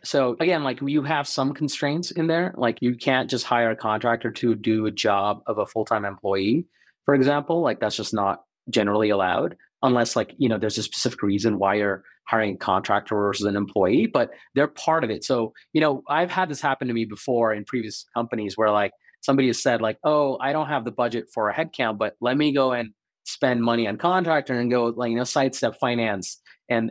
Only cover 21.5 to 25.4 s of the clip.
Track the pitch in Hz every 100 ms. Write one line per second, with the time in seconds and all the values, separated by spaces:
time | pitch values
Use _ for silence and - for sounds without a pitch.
21.5 | 104 165 - 120 107 107 - 120 135 151
22.5 | 139 131 123 110 _ _ _ - - 135
23.5 | 123 117 117 110 107 170 185 180 156 135
24.5 | 123 120 123 117 117 120 117 123 151